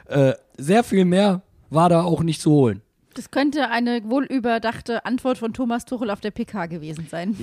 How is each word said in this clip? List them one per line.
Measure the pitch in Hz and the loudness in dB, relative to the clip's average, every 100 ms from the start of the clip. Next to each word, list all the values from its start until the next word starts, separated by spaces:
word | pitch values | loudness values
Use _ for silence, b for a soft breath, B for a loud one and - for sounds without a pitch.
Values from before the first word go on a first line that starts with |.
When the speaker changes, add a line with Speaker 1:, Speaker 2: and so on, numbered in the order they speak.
| - | -4
Speaker 1:
äh, | 139 135 - _ - | 2 2 2 _ -8
sehr | 143 214 | 0 2
viel | 233 190 185 | 2 2 4
mehr | 180 202 185 - _ - | 4 2 0 -6 _ -2
war | 147 175 | 2 4
da | 165 | 4
auch | 175 160 | 2 0
nicht | 165 147 | 0 0
zu | 160 | 4
holen. | 147 123 101 _ _ _ | 4 4 0 _ _ _
Speaker 2:
Das | - - | -16 -6
könnte | - 294 294 240 | -2 0 0 0
eine | 233 240 240 | 0 0 -2
wohlüberdachte | 214 269 262 262 233 226 220 - - 233 | -2 -2 -2 -2 0 -2 -2 -6 -6 -6
Antwort | - 247 262 254 | -4 -4 -2 -4
von | 226 | -4
Thomas | 233 247 233 - | -4 -4 -4 -6
Tuchel | 247 226 | -6 -6
auf | 202 | -6
der | 214 | -8
P | 214 233 | -8 -8
K | 208 170 | -8 -8
gewesen | 170 151 156 160 | -8 -10 -12 -10
sein. | 170 185 196 | -8 -6 -4